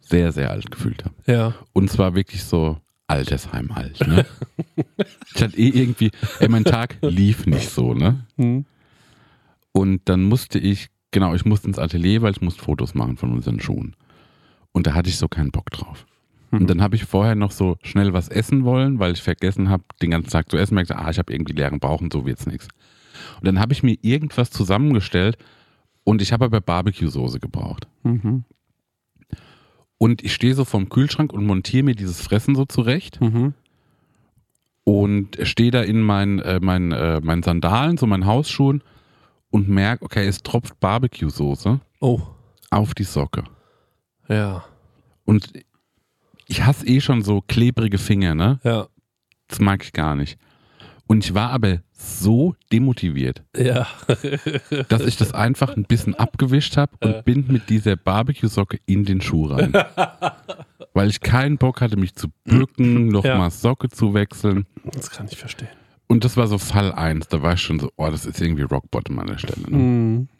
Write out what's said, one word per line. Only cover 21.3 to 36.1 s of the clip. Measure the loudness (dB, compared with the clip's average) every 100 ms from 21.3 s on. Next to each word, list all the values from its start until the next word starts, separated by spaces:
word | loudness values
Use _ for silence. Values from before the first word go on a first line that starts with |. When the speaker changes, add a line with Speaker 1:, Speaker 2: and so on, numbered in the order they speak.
Speaker 1:
irgendwie | -4 -4
leeren | -4 -4 -2
Bauch | -2 -2
und | -2
so | -4 -4
wird's | -6 -8
nix. | -10 -14 -20 _ _ _ -20 -20 -6
Und | 0
dann | 2
hab | 2
ich | 2
mir | 0 0
irgendwas | 0 -2 -2 -2 -4
zusammengestellt | -2 0 2 2 2 0 0 0 -2 -10 _ _ _ _ _
und | 0 0
ich | 2
hab | 0
aber | 0 0
Barbecue-Soße | 0 0 0 -2 -4 -2 -6 -6
gebraucht. | -8 -8 -8 -10 -16 _
Speaker 2:
Mhm. | -2 -2 0 -4 -4 _ _ _ _ _ _ _ _ -18 -18 _ _ _ _ _
Speaker 1:
Und | 2 2
ich | -2
steh | -2 0
so | 0
vorm | -2 -2 -2
Kühlschrank | 0 0 0 -2
und | 0
montier | 0 0 0 0
mir | 2
dieses | 0 -4 -8
Fressen | -2 0 2
so | 0
zurecht. | 0 -2 0 -2 -4 -2
Speaker 2:
Mhm. | 0 2 0 -4 _ _ _ _ _ _ _ _ _ _ _ _
Speaker 1:
Und | 2 4 4 2 -2 -6
steh | -6 2 2
da | 2
in | 0 2
meinen, | 2